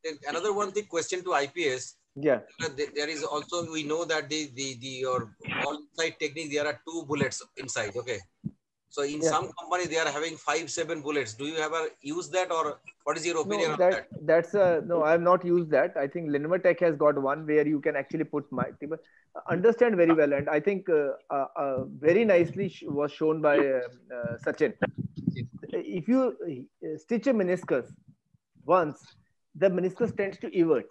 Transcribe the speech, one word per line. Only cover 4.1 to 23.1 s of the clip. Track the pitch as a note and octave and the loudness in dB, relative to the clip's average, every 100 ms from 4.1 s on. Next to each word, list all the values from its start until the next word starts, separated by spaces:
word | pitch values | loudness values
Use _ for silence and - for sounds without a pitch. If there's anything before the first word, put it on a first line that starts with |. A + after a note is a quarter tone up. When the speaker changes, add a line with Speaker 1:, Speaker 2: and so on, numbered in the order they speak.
| D#3 C#3+ | -2 -2
Speaker 1:
the, | D#3 D3 B2 | -6 -6 -8
the, | C3+ A#2+ | -10 -10
the, | C3 | -12
your | C3 C3 B2+ A2 - - - C#3 | -6 -2 -2 -4 -12 -10 -6 -4
all | D3 | -6
inside | - - E3 - | -12 -6 -6 -4
technique, | D3+ C#3+ D#3 | -6 -6 -4
there | C#3+ D3 | -2 -2
are | C#3+ - | -4 -8
two | E3 C#3+ | -10 -4
bullets | D3 C3+ - - - | -2 -2 -4 -14 -14
inside. | C3 B2+ G#2 A2 | -8 -6 -6 -6
Okay. | A#2+ G#2 - _ - _ _ _ _ | -8 -8 -10 _ -14 _ _ _ _
So | - | -6
in | C#3+ D3+ | -4 0
Speaker 2:
Yeah. | D#3+ | 2
Speaker 1:
some | D#3 - - | 2 -2 -10
companies, | - F3+ E3+ | -4 -2 0
they | D#3+ | 0
are | D#3 | 0
having | C#3+ D#3+ D#3 | 0 -4 -4
five, | - D3+ D#3+ | -2 -2 -2
seven | E3+ D#3+ E3 | -6 -4 -4
bullets. | C#3+ D3 A#2 | -2 -2 -2
Do | A2 C#3+ | -6 -6
you | D#3+ | -4
ever | D#3 D#3+ D#3+ - | -2 -2 -6 -8
use | C#3 D#3+ D3+ | -8 -8 -2
that, | F3+ F3+ | -2 0
or | E3 D3+ C#3+ - _ | 0 -2 -4 -16 _
what | C#3+ D#3+ | -4 -2
is | D#3+ | -2
your | D#3+ | -2
Speaker 2:
No, | |
Speaker 1:
opinion | E3+ G#3 E3 | -2 0 0
on | D3+ | 4
Speaker 2:
that, | F3+ | 4
Speaker 1:
that? | F#3 - - | 2 -4 -10
Speaker 2:
that's | D#3 E3 E3+ | 2 2 4
a, | G3+ F#3 E3 E3 | 2 4 4 0
no, | E3+ | 2
I | D3+ | 4
have | E3+ | 4
not | F3 F3+ | 6 4
used | F3+ F3 D#3+ | 4 2 4
that. | D3+ F3 E3+ | 2 2 0
I | C#3 | -4
think | F3 D#3+ | -4 -2
Linvatec | C#3+ D3+ F#3 F#3 E3+ | -2 0 2 2 4
has | F3 D3 | 2 4
got | D3 C#3+ | 4 4
one | C3+ D3 D#3 | 0 -2 2
where | D3+ D3 | 2 4
you | D3+ | 2
can | D#3 C#3+ | 0 -2
actually | C#3 E3 | -4 -4
put | D3+ D3 C#3 | -2 -4 -6
multiple, | B2+ C3 - D3+ D#3+ _ _ _ - - | -6 -6 -6 -10 -10 _ _ _ -16 -4
understand | F3 G#3+ A#3 A#3+ G3 | 2 4 6 4 6
very | E3 | 6
well. | D#3+ D3 | 6 6
And | C#3+ D3 | 2 0
I | D3+ | 0
think, | D#3 G3 F#3 | 0 -2 0
uh, | D#3 C#3+ - _ | 2 2 -4 _
uh, | C#3 C3+ - | -4 -4 -4
uh, | C#3+ C3 C3+ C#3 | -4 -4 -6 0
very | D3+ F#3 | 4 4
nicely | A3+ F3+ E3+ F#3 G3 | 6 6 4 0 -6
sh-, | - - | -6 -6
was | C#3+ D3 | -2 -2